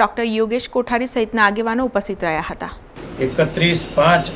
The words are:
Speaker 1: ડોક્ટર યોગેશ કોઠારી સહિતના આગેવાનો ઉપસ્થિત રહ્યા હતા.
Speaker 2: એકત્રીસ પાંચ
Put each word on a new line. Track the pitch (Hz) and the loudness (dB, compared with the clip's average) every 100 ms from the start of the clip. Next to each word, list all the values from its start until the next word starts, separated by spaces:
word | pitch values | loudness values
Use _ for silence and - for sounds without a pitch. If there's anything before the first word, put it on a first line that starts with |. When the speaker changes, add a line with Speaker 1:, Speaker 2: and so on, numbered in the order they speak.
Speaker 1:
ડોક્ટર | 214 - 233 | 2 0 -2
યોગેશ | 220 220 247 - 247 | 0 0 -2 -2 -4
કોઠારી | 240 233 254 254 | 0 -2 -2 -2
સહિતના | 220 226 208 | 0 4 4
આગેવાનો | 208 226 233 254 | 2 -2 0 0
ઉપસ્થિત | 202 208 196 170 | -2 -4 -4 -2
રહ્યા | 156 175 | -2 -4
હતા. | 160 - - - - - - | -8 -10 -12 -18 -16 -12 -4
Speaker 2:
એકત્રીસ | 131 117 156 - 170 165 - | -2 0 0 2 2 2 0
પાંચ | - 156 175 - | 2 6 4 2